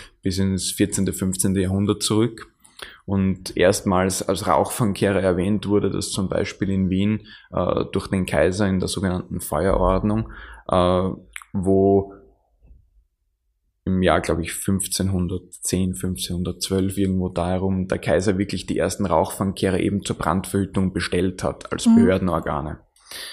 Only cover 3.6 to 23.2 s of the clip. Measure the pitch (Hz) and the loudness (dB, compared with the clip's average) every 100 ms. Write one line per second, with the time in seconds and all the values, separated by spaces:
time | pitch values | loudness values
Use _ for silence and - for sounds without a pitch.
3.6 | 87 98 - 92 95 92 - 92 104 76 | 4 4 2 2 2 0 -2 -2 2 2
4.6 | 98 - 110 95 101 95 95 90 101 104 | 2 0 -2 0 0 2 2 2 0 0
5.6 | 92 101 98 95 95 - 95 82 85 - | 0 0 0 -2 -6 -4 -2 -2 -4 -4
6.6 | 98 95 95 92 101 107 - - - - | -2 0 0 2 0 0 -6 -20 -8 -4
7.6 | 90 - - - - 98 90 76 80 95 | 0 0 -2 -4 -2 -2 -2 2 2 2
8.6 | 101 95 87 - 95 90 - 87 - 76 | 0 0 -2 -2 -2 -2 -4 -8 -4 -2
9.6 | 95 - 92 95 107 110 113 - - - | 2 2 2 2 2 -2 -4 -10 -20 -16
10.6 | - 90 90 92 92 - - - - 101 | -2 2 4 2 0 -4 -12 -20 -10 -4
11.6 | 92 95 98 98 98 - - _ _ _ | 2 4 6 4 2 -8 -20 _ _ _
12.6 | - - _ _ _ _ _ _ _ _ | -20 -20 _ _ _ _ _ _ _ _
13.6 | _ _ - 92 90 80 - 85 80 - | _ _ -2 2 4 4 2 -2 -2 -6
14.6 | - 98 - - 95 92 87 90 - - | -2 -2 -2 -2 -2 0 -2 -4 -10 -12
15.6 | - 92 92 92 98 90 - 87 90 90 | -4 0 0 -2 -4 -6 -6 -4 -4 -6
16.6 | - 95 95 98 98 92 90 90 87 92 | -2 0 0 0 0 0 -2 -2 -2 0
17.6 | 95 95 92 92 - 80 95 95 101 92 | 0 -2 -2 -2 0 0 2 0 -2 -4
18.6 | - - 85 - 98 82 95 - 98 90 | -6 -2 -2 -2 0 2 2 0 -4 0
19.6 | 98 90 90 98 - - - 90 - 101 | 0 0 0 -2 -4 -4 0 -2 0 -2
20.6 | 95 101 95 92 87 90 92 90 - - | -2 0 0 -2 -2 0 -2 -2 -6 -6
21.6 | - - - 226 92 95 95 82 82 76 | -8 -2 4 6 6 4 2 -2 -2 -4
22.6 | 76 76 _ _ - - | -4 -10 _ _ -18 -16